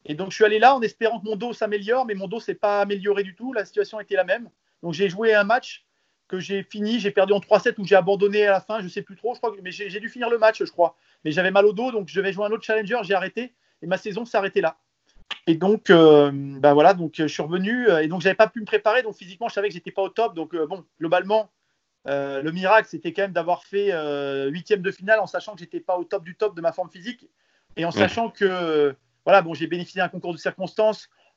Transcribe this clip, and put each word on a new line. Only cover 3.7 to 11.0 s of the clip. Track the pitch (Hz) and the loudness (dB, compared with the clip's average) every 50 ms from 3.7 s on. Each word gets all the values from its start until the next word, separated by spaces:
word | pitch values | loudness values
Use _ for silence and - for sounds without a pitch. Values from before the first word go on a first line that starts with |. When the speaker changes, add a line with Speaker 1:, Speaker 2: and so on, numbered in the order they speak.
| _ 214 196 - - 220 | _ -4 -4 -4 -6 -14
Speaker 1:
était | 202 _ 196 | -10 _ 0
la | 190 180 | 0 2
même. | 175 190 233 240 - _ _ _ _ _ _ - | 2 2 -2 -4 -12 _ _ _ _ _ _ -10
Donc, | 170 160 | -10 -4
j'ai | 151 196 190 | -2 -2 -2
joué | 165 190 226 226 220 | -2 0 2 4 4
un | 208 202 | 4 4
match | 202 220 262 - - - - _ _ _ _ _ _ _ _ _ _ | 4 2 0 0 -4 -20 -20 _ _ _ _ _ _ _ _ _ _
que | - 185 | -10 -8
j'ai | 170 147 196 196 | -6 -6 -6 -6
fini. | 190 _ - 214 208 214 226 247 | -6 _ -8 -6 -4 -2 -2 0
J'ai | 190 202 | -2 0
perdu | 196 - 190 190 | 2 2 2 4
en | 202 202 | 2 0
trois | - _ 214 202 | 2 _ 2 4
sets | - 247 226 - | 4 0 -2 -2
ou | 202 | 0
j'ai | 160 202 | 4 4
abandonné | 190 180 185 202 190 196 208 202 208 208 | 4 6 4 2 2 2 0 2 2 4
à | 202 | 4
la | 196 185 | 2 2
fin, | - _ 214 226 | 0 _ -8 -8
je | 190 180 | -8 -8
sais | 170 208 | -10 -10
plus | - _ 196 | -12 _ -18
trop. | - - 226 247 | -8 -6 -6 -6
Je | 226 | -4
crois | - - 214 | -6 -6 -6
que, | 196 | -6
mais | 185 180 | -14 -14
j'ai, | 175 160 208 196 | -10 -10 -10 -10
j'ai | 175 208 | -10 -10
dû | 208 226 | -12 -12
finir | - 247 240 233 | -8 -6 -4 -2
le | 240 233 | 0 4
match, | 214 220 220 - | 4 2 4 2
je | 190 160 | -4 -6
crois. | - - 175 165 - _ | 0 2 2 2 2 _